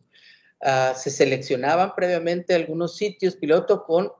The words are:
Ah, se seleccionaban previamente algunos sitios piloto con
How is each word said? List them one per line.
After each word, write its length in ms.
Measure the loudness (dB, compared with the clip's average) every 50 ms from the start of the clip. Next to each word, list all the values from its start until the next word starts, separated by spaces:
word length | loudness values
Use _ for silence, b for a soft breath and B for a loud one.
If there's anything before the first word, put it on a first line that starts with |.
| _ b b b b b b b b b b -4
Ah, 320 | -2 0 2 2 2 0 0
se 140 | -2 -6 -4
seleccionaban 840 | 2 2 2 2 2 -2 -2 -4 -4 -2 0 0 2 2 0 0 -2
previamente 600 | -2 -2 0 0 0 -2 -2 -4 -2 0 0 0
algunos 420 | 0 0 -2 -4 -4 -4 -4 -4
sitios 400 | -4 -6 -6 -4 -2 -2 -2 -2
piloto 480 | -2 0 2 2 2 4 2 0 0 0
con 280 | 0 0 0 0 -2 -8